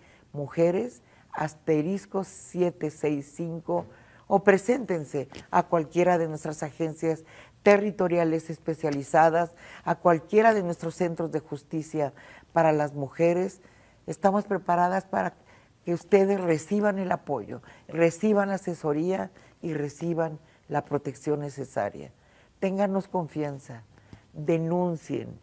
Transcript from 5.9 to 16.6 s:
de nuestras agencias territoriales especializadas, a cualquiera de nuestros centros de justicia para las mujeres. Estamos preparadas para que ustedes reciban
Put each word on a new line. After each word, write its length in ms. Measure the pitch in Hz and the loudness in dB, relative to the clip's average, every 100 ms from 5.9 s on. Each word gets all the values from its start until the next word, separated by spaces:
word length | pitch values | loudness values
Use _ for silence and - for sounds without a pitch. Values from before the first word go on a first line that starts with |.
| 170 180 175 | 2 2 2
de 120 | 160 | 0
nuestras 340 | 156 156 151 | -6 -8 -8
agencias 600 | 156 - 165 156 165 160 - - - _ | -10 -6 -6 -2 -2 -4 -6 -20 -20 _
territoriales 840 | 208 202 208 - 180 170 165 160 160 | 6 6 4 0 0 2 2 0 -4
especializadas, 1040 | 156 - 156 156 143 139 165 165 165 170 - - - | -8 -8 -4 -2 -4 0 4 6 4 0 -6 -20 -12
a 120 | - 170 | -6 2
cualquiera 580 | 180 165 - 208 226 | 4 4 4 4 6
de 80 | 220 | 4
nuestros 320 | 175 170 170 | 0 -4 -6
centros 360 | - 175 165 165 | -2 -2 -2 -4
de 80 | 151 | -4
justicia 760 | 151 147 - 160 151 160 139 - - - - | -6 -12 -8 -8 -6 -4 -4 -4 -20 -20 -4
para 180 | 170 160 | 2 4
las 220 | 151 147 | 4 0
mujeres. 680 | 143 135 - 165 175 190 - - - _ _ - | -4 -8 0 2 2 -2 -6 -20 -20 _ _ -12
Estamos 380 | 160 196 202 202 | 0 2 2 0
preparadas 580 | 190 - 175 180 190 | -4 0 2 2 0
para 300 | - 185 185 - _ - _ _ | -2 -4 -4 -6 _ -20 _ _
que 80 | - | -6
ustedes 480 | 170 - 202 196 202 | -6 4 4 6 2
reciban 580 | 180 156 | 2 0